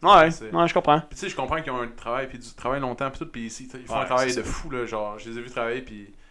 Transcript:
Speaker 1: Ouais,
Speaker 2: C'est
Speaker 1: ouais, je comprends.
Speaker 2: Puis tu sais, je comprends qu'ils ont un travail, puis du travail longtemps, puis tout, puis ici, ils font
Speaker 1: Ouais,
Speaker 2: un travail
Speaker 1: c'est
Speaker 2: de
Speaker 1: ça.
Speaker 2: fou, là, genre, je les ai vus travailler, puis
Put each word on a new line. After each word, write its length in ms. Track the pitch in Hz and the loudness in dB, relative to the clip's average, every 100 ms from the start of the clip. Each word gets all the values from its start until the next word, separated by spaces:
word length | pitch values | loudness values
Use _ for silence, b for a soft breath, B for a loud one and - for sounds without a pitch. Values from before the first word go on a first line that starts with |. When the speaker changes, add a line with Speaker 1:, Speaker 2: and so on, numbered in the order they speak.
Speaker 1:
Ouais, 300 | 170 190 160 | 8 10 10
Speaker 2:
C'est 220 | 165 110 | 4 -2
Speaker 1:
ouais, 140 | 170 165 | 2 2
je 60 | |
comprends. 260 | 180 151 151 | 4 4 4
Speaker 2:
Puis 100 | 156 | 2
tu 60 | - | -8
sais, 120 | 196 | -8
je 60 | - | -4
comprends 240 | 131 160 | -2 -2
qu'ils 100 | 143 | -4
ont 100 | 127 | -6
un 60 | 117 | -6
travail, 400 | - - 127 131 | -8 -4 -4 -4
puis 120 | 120 | -10
du 140 | 120 - | -16 -8
travail 260 | 123 139 | -4 -2
longtemps, 280 | 127 120 139 | -2 -4 -6
puis 100 | - | -6
tout, 80 | 160 | -10
puis 140 | 120 113 | -10 -10
ici, 240 | - 131 | -10 -14
ils 120 | 131 - | -14 -6
font 80 | 113 | -4
Speaker 1:
Ouais, 60 | |
Speaker 2:
un 40 | 92 | 0
travail 260 | 127 131 | 2 2
Speaker 1:
c'est 100 | 123 | 0
Speaker 2:
de 40 | 104 | -2
Speaker 1:
ça. 60 | |
Speaker 2:
fou, 180 | - 156 | -4 -6
là, 160 | 127 110 | -6 -4
genre, 320 | 107 104 110 | -4 -4 -8
je 120 | 113 | -10
les 80 | 117 | -12
ai 40 | |
vus 80 | 123 | -8
travailler, 320 | 123 117 127 | -4 -4 -4
puis 320 | 127 107 98 - b | -8 -16 -18 -20 b